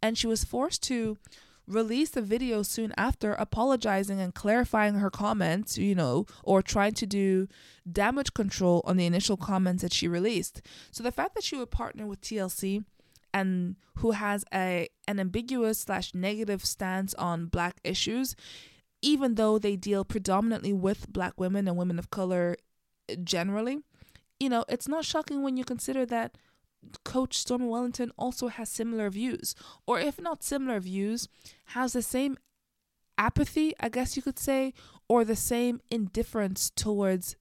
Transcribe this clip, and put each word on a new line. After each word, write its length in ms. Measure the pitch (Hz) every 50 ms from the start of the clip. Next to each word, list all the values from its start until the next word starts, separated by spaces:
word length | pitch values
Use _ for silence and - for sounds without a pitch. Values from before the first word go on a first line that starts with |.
and 160 | - 220 226 220
she 100 | - 226
was 160 | 226 214 -
forced 400 | - - 240 262 330 - - -
to 340 | - 262 240 226 220 214 214 _ - - - - - - _ _ -
release 480 | 180 220 226 214 233 254 302 311 -
a 60 | 269
video 400 | 220 196 214 240 254 254 233 214
soon 320 | 208 - - - 226 214 -
after 380 | - 196 254 262 - - 214 208
apologizing 840 | - 220 - - 226 226 269 269 247 - 226 196 190 196 202 196 190
and 160 | 190 180 180
clarifying 600 | - - 208 214 240 247 - - 220 214 208 208
her 140 | 202 202 196
comments, 720 | - - 208 208 220 214 185 165 160 185 214 - - -
you 160 | - 202 202
know, 300 | 180 165 127 123 147 208 - - - -
or 180 | - 190 190
trying 320 | 190 - - 214 202 208 220
to 140 | - - 196
do 400 | 202 202 196 190 190 185 190 196 - - - - - - _ 180
damage 420 | 170 202 202 214 254 277 277 - -
control 460 | - 220 196 - - 190 180 175 175 -
on 120 | - 185 185
the 80 | 180 170
initial 280 | 170 175 196 - 208
comments 460 | 185 - - 202 190 190 180 180 185
that 100 | - 180
she 160 | - - - 170
released. 540 | 175 170 180 214 233 180 160 - - - - - - - - -
So 100 | - -
the 100 | 226 247
fact 220 | - - 285 381 -
that 100 | 427 -
she 120 | - -
would 160 | 277 247 -
partner 340 | - - 233 - - - 214
with 160 | 208 202 196
T 160 | - - 220 214
L 120 | 190 185
C 340 | - - - 190 196 208 220 _ _ _ _ _ _ - _ _ -
and 440 | 196 190 190 185 180 180 175 190 - _ _ _
who 160 | - - 226
has 340 | 220 208 214 208 202 202 202 - -
a, 360 | 190 185 185 180 175 170 - _ _ _ -
an 120 | 202 196
ambiguous 600 | 190 185 180 220 233 240 262 247 233 220 220 -
slash 340 | - - 202 185 180 - -
negative 500 | 180 180 190 208 214 226 202 202 190 -
stance 520 | - - - 202 185 185 190 196 190 -
on 320 | - - 175 170 170 170 170
Black 320 | - 180 170 175 - - _
issues, 520 | - 185 185 - - 220 240 262 247 - - - - - - - - - _ _ _ _ _
even 320 | - 277 294 262 277 262 233
though 240 | 208 220 214 214 214
they 180 | 214 208 202
deal 300 | 190 185 202 202 196 190
predominantly 680 | - - 220 190 - 190 190 214 226 226 - - -
with 400 | 202 190 180 190 190 - - -
Black 280 | - 190 180 180 - -
women 280 | 185 185 190 202 202 190
and 100 | 175 175
women 200 | 180 180 175 170
of 140 | 170 -
color 460 | - 208 190 185 185 180 175 175 175 - _ _ _ _ _ _ _ _ _ - 104 156 180
generally, 560 | 170 - 175 170 190 196 208 220 240 269 302 294 _ _ _ - _ _ - _ _ _ _
you 100 | 269 269
know, 160 | 247 233 - -
it's 180 | 220 247 - -
not 160 | 285 320 311
shocking 380 | - - 311 311 - 294 277
when 160 | 277 277 262 254
you 60 | 254
consider 420 | - 254 233 - - 262 269 254
that 320 | 233 240 233 226 233 _ - _ _ _ _ _ _ _ _ - - - - _
Coach 320 | - - 254 262 - - -
Stormy 280 | - - 247 247 247
Wellington 460 | 240 226 233 247 247 247 - 247 - -
also 320 | - - 247 247 - - 262
has 220 | 220 - 226 220
similar 400 | - - 226 233 233 220 214 202
views, 460 | 190 196 233 262 240 - - - - - - - - - _ -
or 120 | 247 -
if 220 | - 294 285 -
not 220 | 349 349 320 294 -
similar 360 | - - 285 269 262 240 208
views, 480 | 185 185 185 196 196 208 220 240 - - _ _ - - - _ _ -
has 240 | - 247 254 254 -
the 100 | 247 226
same 340 | - - 254 269 285 - - _ _ _ _ _ _ _ _ _ _ _ _ _ _ _ -
apathy, 560 | 208 233 - - 294 - - - 311 311 311 _
I 100 | - 233
guess 260 | 220 240 254 254 -
you 60 | -
could 160 | 254 285 262 -
say, 360 | - - 269 269 269 269 254 - - - - - _ _
or 160 | 226 240 233
the 100 | 214 226
same 460 | 208 - - 247 233 240 247 240 240 - _
indifference 800 | - 233 214 185 _ 214 233 - - 226 208 190 190 - - - _
towards 600 | - - 214 214 202 202 190 185 185 180 - - _